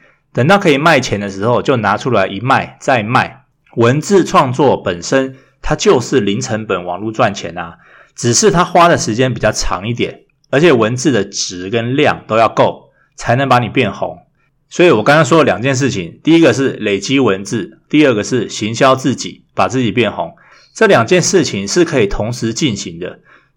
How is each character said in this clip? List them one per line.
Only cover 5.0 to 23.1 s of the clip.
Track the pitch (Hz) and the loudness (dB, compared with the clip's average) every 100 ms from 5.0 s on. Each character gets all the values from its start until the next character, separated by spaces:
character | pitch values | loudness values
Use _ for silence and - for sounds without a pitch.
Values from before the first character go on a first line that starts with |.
身 | - 135 131 131 _ _ | -2 -2 -2 -8 _ _
它 | - 156 | -6 -2
就 | 208 147 | 2 2
是 | - 139 | 2 0
零 | 101 104 | 0 -4
成 | 127 110 | -4 -6
本 | 107 92 87 | -4 -6 -4
网 | 87 | -6
络 | 110 | -6
赚 | 110 117 | -2 -2
钱 | 98 85 85 | -2 -10 -12
啊， | 85 - _ - _ - | -12 -16 _ -20 _ -6
只 | 120 117 | -2 2
是 | 214 | 2
它 | 170 | 2
花 | 170 180 170 | 2 4 4
的 | 143 | 2
时 | - 110 | 0 -2
间 | 131 | -2
比 | 123 | 0
较 | 107 | -2
长 | 110 - - 107 | -2 -4 -4 -6
一 | 117 | -4
点， | 90 - _ _ _ | -6 -6 _ _ _
而 | 135 | 2
且 | 170 | 4
文 | 127 107 127 | 4 2 0
字 | 160 | 0
的 | 113 95 | 0 -2
质 | - - 95 92 | -6 -8 -8 -6
跟 | 117 117 135 | -4 -2 0
量 | 135 82 - | 0 0 -2
都 | 110 | 2
要 | 113 | 2
够， | - 113 - - _ _ _ | 2 0 0 -14 _ _ _
才 | - 120 | -2 -2
能 | 135 | 2
把 | 123 | 2
你 | 110 | 2
变 | 135 110 | -2 -2
红。 | - 87 85 _ _ _ _ _ | -4 -8 -10 _ _ _ _ _
所 | - 175 | 2 4
以 | |
我 | 117 | 4
刚 | 104 151 | 4 2
刚 | |
说 | 135 165 | 4 4
了 | 139 | 2
两 | 92 | 0
件 | 127 | -2
事 | 131 135 | -2 -2
情， | 101 85 - | -4 -8 -6
第 | - | 2
一 | 165 | 4
个 | 160 | 4
是 | 117 135 | 2 -2
累 | 90 107 98 | -2 -2 -2
积 | - 135 | 0 0
文 | 120 95 | 2 0
字， | 98 117 87 - _ | -4 -6 -6 -14 _
第 | 151 147 | 2 2
二 | |
个 | 110 | 2
是 | 101 127 95 | -2 -4 -4
行 | - 107 117 | -6 -6 0
销 | 131 131 | 2 2
自 | 135 113 | -2 -4
己， | - - _ - | -8 -14 _ -4
把 | 92 | -2
自 | 123 | 0
己 | 120 | -2
变 | 95 107 | 0 -2
红。 | 90 82 - _ _ _ - | -2 -8 -10 _ _ _ -2
这 | 220 | 2
两 | 156 117 | 4 4
件 | 180 | 2
事 | - 190 131 | 2 0 0
情 | 104 98 | -4 -4
是 | 185 165 | 0 0
可 | 135 | 2
以 | 101 | 0
同 | - 107 | 0 -4
时 | 123 113 | -4 -6
进 | 113 151 101 | -4 -4 -4
行 | 98 82 | -8 -12
的， | 85 | -12